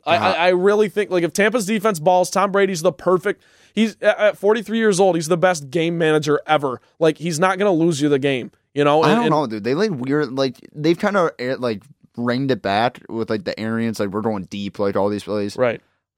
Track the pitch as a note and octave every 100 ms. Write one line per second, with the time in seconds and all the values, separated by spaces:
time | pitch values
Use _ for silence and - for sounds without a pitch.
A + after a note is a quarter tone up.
0 | C#3+ E3+ F#3+ D#3+ F3+ F#3 G3 G#3 G#3+ G#3
1 | G#3 F3+ E3+ - G#3+ A#3+ F#3 A3 A3 E3
2 | E3 F3+ F3 F#3+ G3 G3 G3 F3 F3 -
3 | F3 F#3 G3+ - _ _ _ G3+ A3 -
4 | - D#3+ G#3 D#3 G3+ A3+ G3+ A3+ A3 F3+
5 | G3 E3 D3+ F3 F#3 E3 C#3 E3 E3 E3+
6 | D#3 D#3 D3 C#3+ - D3+ C#3 A#2+ _ -
7 | D#3+ D3+ E3+ D3+ F#3 F#3+ G3+ D#3+ E3+ C#3
8 | D3 C#3+ C#3 C3 - - _ C#3 D3 D3+
9 | D#3 A3+ A#3 D3+ B2+ G#2+ A2 D3 G#3+ C3+
10 | C3 D3 C3+ C3 C3+ - - D3 D#3 E3+
11 | G3+ G3 E3 - B2 B2 B2 G#2 - _
12 | _ - A#2+ B2 C3+ A#2+ G2 G2+ B2 -
13 | - A2+ A2 A2 F2 - A2 A2+ A2+ A2
14 | G#2 G2+ A2 G#2 F2 G2+ G2+ - G2+ G2
15 | G2+ G#2 - G#2 G2+ - B2 G#2+ _ _
16 | _